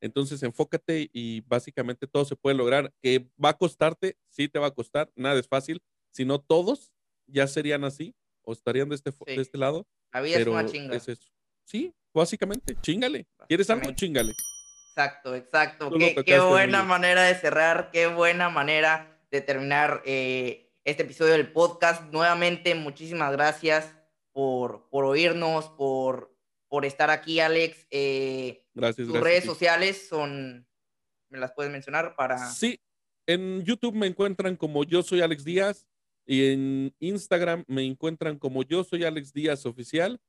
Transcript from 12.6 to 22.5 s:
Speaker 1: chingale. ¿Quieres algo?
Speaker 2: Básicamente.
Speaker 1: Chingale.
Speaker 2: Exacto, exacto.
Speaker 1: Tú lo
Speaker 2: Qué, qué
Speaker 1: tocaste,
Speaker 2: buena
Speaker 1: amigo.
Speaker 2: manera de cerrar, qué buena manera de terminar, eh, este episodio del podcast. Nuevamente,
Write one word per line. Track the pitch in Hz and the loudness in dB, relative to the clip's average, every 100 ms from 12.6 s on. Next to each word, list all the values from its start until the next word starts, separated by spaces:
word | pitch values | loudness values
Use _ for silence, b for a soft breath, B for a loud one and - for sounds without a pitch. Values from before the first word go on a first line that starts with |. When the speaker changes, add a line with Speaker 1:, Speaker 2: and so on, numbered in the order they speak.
| - 123 | -6 -6
Speaker 1:
chingale. | - 185 254 285 - _ - | -2 -2 -2 -4 -10 _ -2
¿Quieres | 170 196 | 0 2
algo? | 226 | 0
Speaker 2:
Básicamente. | - 262 190 | -2 -4 -2
Speaker 1:
Chingale. | 135 113 - - - - _ _ | 0 -2 -4 -12 -14 -20 _ _
Speaker 2:
Exacto, | - 139 - 131 127 | -4 -4 -4 -10 -10
exacto. | - 156 151 - 143 | 0 2 2 -2 -2
Speaker 1:
Tú | 165 | 2
lo | |
Speaker 2:
Qué, | 170 | 2
qué | 143 135 185 | 4 6 6
Speaker 1:
tocaste, | 185 | 8
Speaker 2:
buena | 185 190 196 | 6 6 4
Speaker 1:
amigo. | 185 | 2
Speaker 2:
manera | 180 180 180 | 2 4 6
de | 180 180 | 4 4
cerrar, | 160 151 160 170 175 | 2 2 4 2 0
qué | 165 170 | 0 2
buena | 170 170 175 175 | 4 2 2 0
manera | 160 143 156 156 160 160 _ _ | 0 0 2 2 2 -4 _ _
de | 139 | -4
terminar, | 139 139 139 143 151 139 135 | -2 -2 0 2 2 0 -4
eh, | 135 127 127 123 110 _ _ - | -4 -2 -2 -4 -8 _ _ -6
este | 151 | -4
episodio | 147 139 160 | -4 2 4
del | 160 147 | 4 4
podcast. | 160 170 170 170 170 156 | 2 2 4 0 0 -2
Nuevamente, | 156 170 175 175 | 0 2 4 0